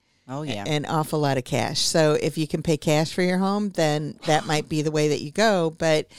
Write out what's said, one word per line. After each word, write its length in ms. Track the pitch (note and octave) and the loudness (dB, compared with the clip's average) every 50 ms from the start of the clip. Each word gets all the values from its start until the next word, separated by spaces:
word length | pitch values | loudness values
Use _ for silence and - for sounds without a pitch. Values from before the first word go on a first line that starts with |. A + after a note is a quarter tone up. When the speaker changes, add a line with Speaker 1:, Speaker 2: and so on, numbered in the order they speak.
| _ _ _ _ _ | _ _ _ _ _
Speaker 1:
Oh, 140 | B2+ C3 C#3+ | -12 -10 -8
yeah. 240 | D#3 C#3+ A2 G2+ G2+ | -8 -8 -8 -6 -4
Speaker 2:
A-, 60 | D3 | -2
an 160 | D3+ D3 C#3 | -2 -2 -2
awful 320 | - D#3+ D#3 D#3 - E3 D3+ | -2 -2 -2 -2 -2 0 0
lot 180 | D3 C#3 C3+ | 0 2 0
of 80 | C3+ B2 | 0 -2
cash. 360 | - - A#2 A2+ - D#3+ - | -2 -2 -2 -2 -2 -2 -2
So 360 | - - - E3 D#3 D3+ D3+ - | -2 0 2 4 4 4 2 2
if 200 | - D3+ C#3+ E3 | 0 -2 -2 -2
you 80 | D#3 | -4
can 160 | - - D#3+ | -2 -4 -4
pay 160 | - F3 D#3 D3 | -2 0 -2 0
cash 340 | - E3 D3+ D3+ D#3+ - | 2 2 2 2 2 0
for 80 | - - | 0 0
your 160 | F3+ F3+ F#3 | 0 0 0
home, 360 | F#3 G3 G3 G3+ G#3 G#3 G3+ | 0 0 0 0 -2 -2 -2
then 460 | F#3 F3 D#3+ D3+ D3 D3+ D#3 C#3+ - - - | 0 0 2 2 2 0 -2 -6 -8 -6 0
that 220 | E3 D3+ D3+ - | 0 2 2 2
might 240 | D#3 D3+ D3+ D3 - | 0 -2 -2 -2 -2
be 100 | D#3+ D3+ | -2 -2
the 100 | D3 D#3 | -2 0
way 180 | D3+ D3+ D3+ D3+ | 0 2 2 2
that 120 | C#3+ - | 0 -2
you 100 | - D3 | -4 -4
go. 380 | - G3 A3 A3+ G3+ F3+ E3 D#3+ D#3+ | -2 2 2 4 4 2 0 -2 -2
But 300 | - E3 D#3+ D#3 D#3 - - - | 0 0 2 2 2 0 -4 -10